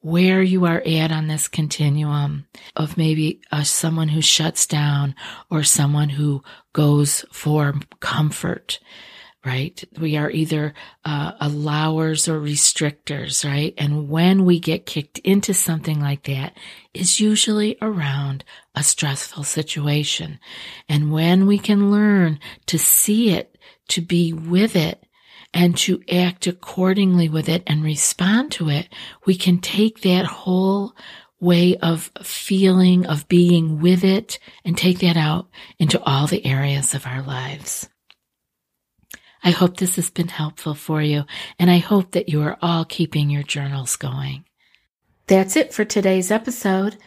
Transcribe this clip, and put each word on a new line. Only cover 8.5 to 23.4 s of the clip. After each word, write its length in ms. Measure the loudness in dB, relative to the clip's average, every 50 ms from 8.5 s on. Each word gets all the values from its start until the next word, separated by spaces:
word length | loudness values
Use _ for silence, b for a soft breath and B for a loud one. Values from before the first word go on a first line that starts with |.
| -6 -6 _ -10 -10 -10 B B B B B B B B B B B B _
right? 380 | -6 -4 -4 -6 -6 _ -14 -20 _ _ -6
We 180 | -4 -2 0
are 140 | 0 -2 -2
either, 440 | 0 -2 -2 0 0 -2 -2 -4 -6 B B B B B _
uh, 280 | -6 -4 -4 -4 -6 -6 -4
allowers 880 | -4 -4 -4 -2 -4 -2 -2 -2 0 0 0 0 0 -2 0 -2 -2 -2
or 120 | -2 -4
restrictors, 1040 | -4 -4 -2 2 2 0 2 0 -4 -4 -4 _ _ -10 -10 -10 -8 -6 -6 -4 -2
right? 280 | -2 -2 -2 -2 -4 -4 -4
And 300 | -4 -2 -2 -2 -4 -4
when 360 | 0 2 4 4 4 6 6
we 160 | 4 4 2
get 240 | 2 -2 -4 -4 _
kicked 360 | -8 -8 -8 -8 _ _ -6
into 340 | _ 2 2 2 2 0 -2
something 460 | 0 0 -2 -2 -4 -4 -4 -2 -2
like 240 | -2 -2 -4 -4 _
that 320 | -6 -6 -6 -6 -10 B B B B B B B B
is 280 | _ -4 -2 0 0 2
usually 580 | 2 2 2 2 0 0 0 0 0 -2 -4 _
around 640 | -4 -4 -4 -2 -2 -2 -2 -2 -4 -4 -6 -8 B B B B B B _
a 80 | -4
stressful 640 | -2 -2 -2 0 -2 -4 -4 -6 -8 -12 -12 -10 -8
situation. 960 | -6 -4 -6 -6 -6 -6 -4 -2 -2 0 -2 -2 -2 -6 -6 -8 -10 -14 -16 B B B B B B B B B B
And 240 | -2 0 0 0
when 340 | 0 2 2 4 4 4 4
we 120 | 4 2 2
can 320 | 2 2 2 2 4 2
learn 500 | 2 4 4 4 4 4 4 2 0 -4 B B B B B
to 120 | -4 -2 0
see 520 | 2 2 2 2 2 2 2 2 2 2
it, 260 | 2 0